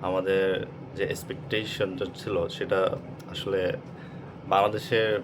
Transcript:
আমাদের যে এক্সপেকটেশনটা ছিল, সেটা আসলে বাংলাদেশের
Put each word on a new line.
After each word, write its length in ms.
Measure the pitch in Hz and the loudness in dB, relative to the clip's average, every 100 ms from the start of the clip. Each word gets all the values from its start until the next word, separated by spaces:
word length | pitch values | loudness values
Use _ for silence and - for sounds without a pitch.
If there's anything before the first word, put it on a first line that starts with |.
| 92 | 0
আমাদের 340 | 92 92 95 95 92 - - - - | 0 4 4 4 2 -2 -8 -12 -2
যে 80 | 95 | -2
এক্সপেকটেশনটা 920 | 98 - 98 - 110 110 - 98 92 95 - | -2 -6 -8 -2 -2 -2 0 0 0 -4 -4
ছিল, 280 | - 95 85 - | -2 0 0 -2
সেটা 240 | 92 95 92 - - - - | 0 4 4 0 -8 -12 -10
আসলে 280 | - - 95 85 73 - - - - - - - | -8 0 2 2 -2 -6 -14 -14 -12 -14 -12 2
বাংলাদেশের 560 | 98 104 107 - 113 113 104 | 4 6 2 2 4 4 2